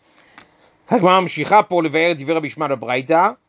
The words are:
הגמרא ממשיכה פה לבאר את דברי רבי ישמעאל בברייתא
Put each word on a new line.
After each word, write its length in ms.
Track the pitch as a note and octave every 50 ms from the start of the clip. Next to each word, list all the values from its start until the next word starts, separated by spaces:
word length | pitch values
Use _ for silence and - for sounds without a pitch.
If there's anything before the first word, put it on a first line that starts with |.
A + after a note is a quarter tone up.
| _ _ _ _ _ _ _ - - _ _ _ _ _ _ _ _ -
הגמרא 300 | - B3 E3+ F#3 F#3 F#3+
ממשיכה 420 | F#3 E3 - D3+ D3 - F#3+ G#3+ G#3
פה 200 | - F3+ F3 D#3+
לבאר 280 | D#3 C#3 D#3+ E3 F3
את 100 | E3+ C#3+
דברי 140 | C3+ C#3 E3
רבי 120 | D#3+ D3+
ישמעאל 280 | C3+ - D3 D3+ C#3+ C#3
בברייתא 560 | A#2 A#2 A#2 B2 C3 C3 C3 D#3+ E3 F3+ G#3+ B3 - _